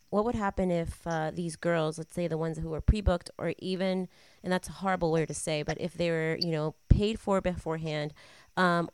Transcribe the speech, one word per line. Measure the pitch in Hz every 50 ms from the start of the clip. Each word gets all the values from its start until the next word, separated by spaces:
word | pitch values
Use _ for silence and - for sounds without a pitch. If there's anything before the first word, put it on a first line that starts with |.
| _ -
what | 185 208 214
would | 240 233
happen | 226 202 196 - - 185 180
if, | 175 170 165 - - - -
uh, | 170 165 160 156 156
these | 165 170 175 165 156
girls, | - - 170 170 165 156 160 156 165
let's | 160 - -
say | 180 175 160
the | 160 156
ones | 165 165 156 156
who | 165 160
were | 156 147
pre-booked | - - 220 214 196 185 175 170 - - - -
or | - 170 - -
even, | - 185 185 175 190 190 185 190 185 - - - - - - _
and | - 180
that's | 180 180 - -
a |
horrible | 151 - 196 190 185 175 175 160
word | 160 165 151 -
to | 147
say, | - - 170 156 151
but | 151 - 151 -
if | - 175 -
they | - 175 170
were, | 165 160 160 160 160 -
you | - 170
know, | 160 151 151 156 - _ _ -
paid | - 202 208 214 226 -
for | - 208 196 190
beforehand, | - 180 175 - - 160 160 160 160 160 151 151 147 151 147 - - - - - - - -
um, | 185 185 175 170 170 165 -